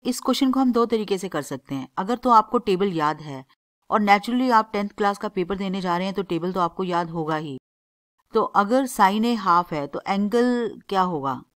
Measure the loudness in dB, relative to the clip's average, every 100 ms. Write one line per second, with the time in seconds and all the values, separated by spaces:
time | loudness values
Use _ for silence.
0 | -4 -4 -2 0 2 2 2 2 2 0
1 | -2 -4 -4 -6 -6 -10 _ -10 -8 -8
2 | -4 -2 4 4 4 -2 0 0 0 0
3 | 0 -2 -8 -12 -14 _ _ _ _ 0
4 | 4 4 2 -2 4 2 2 -4 -6 -2
5 | -2 -2 -6 -4 -4 -4 -4 -4 -2 -2
6 | -2 -4 -4 -4 -2 -2 -2 -2 -4 -2
7 | -2 -4 -4 -4 -4 -12 _ _ _ _
8 | _ _ _ 0 2 2 4 2 0 4
9 | 4 4 0 0 2 2 2 -4 -6 -8
10 | -4 -2 0 2 2 0 -4 -8 _ 0
11 | 0 0 -4 -6 -10